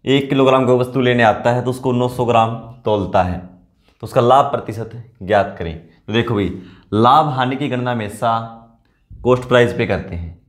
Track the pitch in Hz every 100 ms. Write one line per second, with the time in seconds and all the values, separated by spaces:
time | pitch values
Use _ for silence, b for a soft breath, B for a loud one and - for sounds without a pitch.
0 | - 139 139 135 131 131 123 123 123 135
1 | 123 123 113 - 120 123 123 127 131 123
2 | 123 - 117 117 113 120 - - - 107
3 | 95 101 90 90 - - _ _ _ _
4 | 117 135 120 135 143 117 - 110 113 120
5 | - _ 92 104 95 - 82 80 - _
6 | - 110 117 107 95 - B B B 104
7 | 120 147 151 131 127 135 143 123 123 120
8 | 104 - 120 113 113 - - _ _ _
9 | _ - 120 127 - 123 120 - 107 95
10 | 95 85 82 -